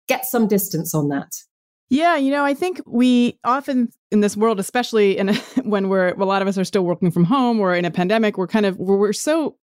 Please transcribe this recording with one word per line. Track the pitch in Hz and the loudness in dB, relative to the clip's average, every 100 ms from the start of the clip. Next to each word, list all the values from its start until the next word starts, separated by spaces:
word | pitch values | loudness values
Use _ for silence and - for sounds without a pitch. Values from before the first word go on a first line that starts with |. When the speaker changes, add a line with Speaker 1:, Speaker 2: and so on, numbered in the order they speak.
| - | -6
Speaker 1:
get | 262 - | -4 -2
some | 240 214 | 0 2
distance | 208 196 160 160 | 0 -2 -6 -4
on | 156 147 | -2 -2
that. | 143 - - - _ _ _ - | -4 -8 -14 -18 _ _ _ -2
Speaker 2:
Yeah, | 262 339 320 | 0 2 2
you | 269 | 0
know, | 285 285 | 0 0
I | |
think | 277 359 359 - | 0 -4 -6 -4
we | 233 254 247 240 - | 2 4 4 2 -2
often | - 262 277 254 233 - - | -2 -2 -2 -2 -2 -6 -2
in | 214 | 0
this | 208 208 | 2 0
world, | 226 202 | 0 0
especially | 190 247 240 220 202 190 | -2 -4 0 2 2 2
in, | 190 214 | 0 -2
<laughs> | - - | -4 -6
when | 226 202 190 | -2 -2 0
we're, | 190 180 | 0 0
a | - 190 | 0 -2
lot | 196 | 0
of | 190 | 0
us | 196 | -2
are | |
still | 185 202 | -2 0
working | 175 170 180 | 0 0 0
from | 170 170 | 2 2
home, | 269 247 226 | 2 2 0
we're | 190 175 | 0 0
in | |
a | 175 | -2
pandemic, | 175 180 220 214 202 | -2 0 2 0 -2
we're | 180 | -2
kind | 220 202 | 0 0
of, | 190 | 0
we're, | 180 196 | 0 2
we're | 208 | 2
so | 214 - 320 285 - _ | 0 0 0 -2 -6 _